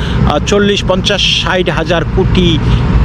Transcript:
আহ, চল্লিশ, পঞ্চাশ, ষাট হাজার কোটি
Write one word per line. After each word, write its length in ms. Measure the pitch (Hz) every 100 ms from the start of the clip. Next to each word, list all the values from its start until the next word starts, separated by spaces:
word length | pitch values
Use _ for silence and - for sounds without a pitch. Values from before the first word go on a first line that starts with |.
| - - -
আহ, 120 | 151 -
চল্লিশ, 380 | 202 202 202 -
পঞ্চাশ, 540 | 185 185 196 151 -
ষাট 280 | - 185 185
হাজার 320 | 156 160 170 - -
কোটি 420 | 185 185 180 156 - - - -